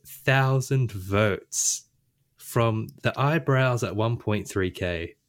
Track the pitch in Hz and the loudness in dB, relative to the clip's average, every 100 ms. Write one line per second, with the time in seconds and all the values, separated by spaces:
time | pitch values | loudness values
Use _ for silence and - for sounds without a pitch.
0 | - - - 135 131 135 123 135 117 98 | -12 -4 2 4 4 2 2 0 0 -4
1 | 90 101 107 92 - - - - - _ | 0 2 2 0 -4 -4 -2 -4 -8 _
2 | _ _ _ _ - 123 117 110 110 - | _ _ _ _ -4 0 2 0 -6 -6
3 | 117 - 139 160 143 131 131 120 107 101 | -4 0 0 0 2 2 2 0 -2 0
4 | 113 117 - 107 98 101 92 - 92 85 | 0 -2 -2 -2 -2 -2 -2 -2 -4 -4
5 | 85 - | -6 -12